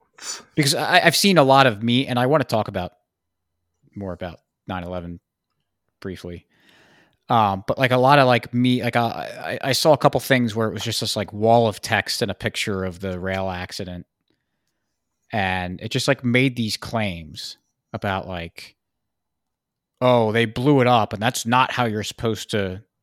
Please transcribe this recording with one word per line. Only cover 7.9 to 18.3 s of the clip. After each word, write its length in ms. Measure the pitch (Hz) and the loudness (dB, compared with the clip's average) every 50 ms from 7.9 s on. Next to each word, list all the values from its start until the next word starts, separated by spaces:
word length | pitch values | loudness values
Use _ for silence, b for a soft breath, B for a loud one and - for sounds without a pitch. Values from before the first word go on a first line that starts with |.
a 60 | 127 127 | 2 4
lot 200 | 127 131 147 143 | 4 6 6 6
of, 80 | 131 | 6
like, 280 | 127 123 117 - - 123 | 6 4 2 0 -2 -2
me, 280 | 120 123 127 123 123 | 0 2 2 2 0
like, 140 | - 120 - | 0 0 0
uh, 100 | 120 117 | 0 0
I, 520 | 113 - 76 64 - - - 71 80 - - | -2 -4 -8 -10 -12 -12 -12 -10 -8 -8 -6
I 100 | - 139 | -4 -2
saw 200 | 127 - - 165 | -2 2 4 4
a 60 | 147 - | 4 6
couple 220 | - 143 - 135 | 4 2 2 0
things 340 | - - 135 127 123 113 101 | 0 0 2 2 2 0 0
where 140 | 113 113 110 | -2 -2 -2
it 40 | |
was 120 | 87 107 - | -2 -4 -6
just 160 | 117 107 - | -6 -6 -4
this, 160 | 117 107 - | -4 -4 -4
like, 160 | 110 98 - | -4 -4 -6
wall 340 | - 104 107 113 117 120 117 | -4 0 4 4 6 6 4
of 140 | 110 98 - | 2 0 -4
text 400 | - - 113 101 - - - - | -4 -2 0 0 0 -2 -4 -4
and 100 | 120 101 | -4 -4
a 40 | 95 | -4
picture 500 | - - 110 - - - 110 101 95 92 | -4 -6 -6 -6 -4 -4 -4 -4 -4 -4
of 160 | 92 87 87 | -6 -6 -8
the 180 | 98 95 92 87 | -8 -8 -6 -6
rail 300 | 92 95 95 95 95 95 | -4 -4 -4 -2 -4 -4
accident. 580 | 90 90 90 - - - 98 90 90 87 - _ _ _ _ _ _ _ _ _ _ _ _ _ _ _ _ _ _ _ _ _ _ _ _ _ | -6 -8 -10 -10 -10 -12 -12 -10 -12 -14 -14 _ _ _ _ _ _ _ _ _ _ _ _ _ _ _ _ _ _ _ _ _ _ _ _ _
And 480 | - 107 95 92 92 92 90 90 92 - | -4 -2 -2 -2 -2 -4 -4 -6 -8 -10
it 100 | - - | -8 -6
just, 180 | - 131 - 147 | -6 -2 -2 -2
like, 160 | 135 - 127 | -2 -2 -2
made 320 | 120 117 127 131 139 123 | 0 2 2 2 0 0
these 200 | 120 113 107 - | -2 -4 -4 -6
claims 800 | - - - 123 113 107 101 87 85 78 76 - - - - - - _ _ _ _ _ _ | -8 -8 -6 -4 -4 -4 -4 -6 -8 -12 -14 -16 -14 -14 -16 -16 -18 _ _ _ _ _ _
about, 360 | - 110 - 101 95 95 - | -12 -8 -4 -4 -4 -4 -6
like, 480 | - | -8